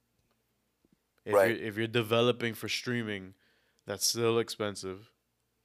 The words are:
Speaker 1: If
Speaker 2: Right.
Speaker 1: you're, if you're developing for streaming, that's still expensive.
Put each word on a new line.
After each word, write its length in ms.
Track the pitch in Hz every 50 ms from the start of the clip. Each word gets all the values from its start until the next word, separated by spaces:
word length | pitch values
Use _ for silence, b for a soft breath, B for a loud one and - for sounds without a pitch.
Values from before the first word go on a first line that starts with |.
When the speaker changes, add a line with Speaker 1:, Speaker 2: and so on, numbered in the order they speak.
| _ _ _ _ _ _ _ _ _ _ _ _ _ _ _ _ _ _ _ _ _ _ _ _ -
Speaker 1:
If 100 | 110 104
Speaker 2:
Right. 160 | 101 98 95
Speaker 1:
you're, 180 | 113 71 87 113
if 80 | 101
you're 100 | 107 113
developing 680 | 113 110 120 113 104 113 117 120 123 117 120 117 117 110
for 140 | - - 104
streaming, 680 | - - - 127 120 120 113 107 104 98 95 92 95 _ _ _ _ _ _ _ _ _ _
that's 200 | - 104 98 -
still 320 | - - 113 117 113 113 117
expensive. 760 | 113 - - - 110 104 98 - - 95 92 98 110 - _ _ _ _ _ _ _ _ _ _ _